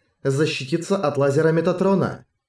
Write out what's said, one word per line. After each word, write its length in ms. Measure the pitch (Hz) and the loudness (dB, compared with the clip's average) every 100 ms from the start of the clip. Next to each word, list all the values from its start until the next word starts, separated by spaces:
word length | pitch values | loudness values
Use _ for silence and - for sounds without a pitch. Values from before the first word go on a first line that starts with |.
| _ _ | _ _
защититься 720 | 139 135 156 156 127 165 165 196 | -4 0 0 -2 -4 -4 -2 -2
от 200 | 147 131 | -2 0
лазера 340 | 139 135 160 | 0 2 2
Метатрона. 760 | 165 170 175 185 190 123 - - _ | 2 0 0 2 2 0 -6 -18 _